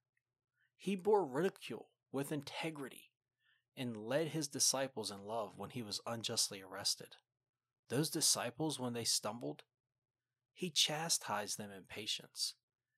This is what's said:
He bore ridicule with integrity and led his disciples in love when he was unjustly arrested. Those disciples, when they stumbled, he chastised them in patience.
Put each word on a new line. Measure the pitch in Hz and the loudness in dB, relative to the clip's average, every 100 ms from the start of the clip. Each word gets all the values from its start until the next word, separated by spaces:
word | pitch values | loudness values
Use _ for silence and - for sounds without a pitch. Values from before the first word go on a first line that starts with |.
| _ _ _ _ _ _ _ _ | _ _ _ _ _ _ _ _
He | 185 202 | -2 2
bore | 185 208 | 6 6
ridicule | 151 180 185 - - 110 - _ _ | 6 4 2 0 -6 -8 -10 _ _
with | 135 143 | -2 -2
integrity | 151 - - 165 151 131 - - _ _ _ _ _ _ - | -2 -4 -4 -4 -6 -8 -12 -18 _ _ _ _ _ _ -6
and | 123 107 | -4 -4
led | 110 143 160 | 0 0 2
his | 160 143 | 0 -2
disciples | 131 - 131 135 - 101 | 2 4 4 0 -2 -6
in | 98 | -6
love | 101 113 101 92 | -4 -2 -2 -4
when | 98 | -6
he | 123 | -6
was | 104 101 - | -4 -4 -4
unjustly | 117 107 113 - 101 | -4 0 2 2 0
arrested. | 92 92 98 - - - _ _ _ _ _ _ - | -8 -4 -2 -2 -6 -18 _ _ _ _ _ _ -2
Those | 127 156 | 0 2
disciples, | 160 - - 117 120 156 135 | 4 4 4 2 0 -2 0
when | 123 | -2
they | 120 | 0
stumbled, | 113 - 107 120 143 151 - _ _ _ _ _ _ _ _ | 2 2 0 -2 -4 -6 -12 _ _ _ _ _ _ _ _
he | - 185 | -6 0
chastised | - - 151 170 - - 104 104 - | 2 4 2 0 0 0 -2 -2 -4
them | 104 | -8
in | 98 | -12
patience. | - 104 107 - - - - - _ _ _ | -12 -8 -4 -4 -6 -6 -4 -6 _ _ _